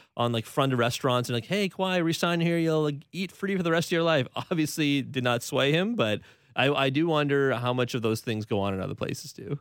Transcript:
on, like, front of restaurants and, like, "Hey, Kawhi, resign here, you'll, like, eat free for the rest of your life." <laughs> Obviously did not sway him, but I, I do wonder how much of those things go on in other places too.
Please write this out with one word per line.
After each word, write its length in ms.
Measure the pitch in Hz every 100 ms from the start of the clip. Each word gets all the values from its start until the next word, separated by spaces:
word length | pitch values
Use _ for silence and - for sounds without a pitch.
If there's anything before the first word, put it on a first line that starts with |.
| - -
on, 160 | 120
like, 140 | 117 113
front 260 | - 135
of 60 | 127
restaurants 500 | 117 - 135 123 117
and, 60 |
like, 120 | 120 -
"Hey, 220 | 190 196
Kawhi, 340 | - 185 185
resign 360 | 165 160 175 170
here, 180 | 170 170
you'll, 260 | 165 156
like, 200 | 151 143 -
eat 220 | 165 190
free 240 | - 196 196
for 80 |
the 80 | 170
rest 160 | 165 -
of 40 |
your 120 | 170
life." 240 | 165 156 123
<laughs> 40 | -
Obviously 680 | - 175 151 - 147 143
did 220 | 120 127
not 180 | 123 117
sway 300 | - 135 135
him, 240 | 160 196 233
but 240 | 110 104 - - _ -
I, 140 | 131
I 180 | 143 135
do 180 | 135 165
wonder 440 | 156 147 139 135
how 200 | 117 123
much 200 | 127 123
of 80 | 127
those 180 | 113 110
things 260 | - 107 104
go 140 | 107
on 120 | 98
in 60 | 95
other 140 | 95
places 380 | 104 - - 147
too. 260 | - - 143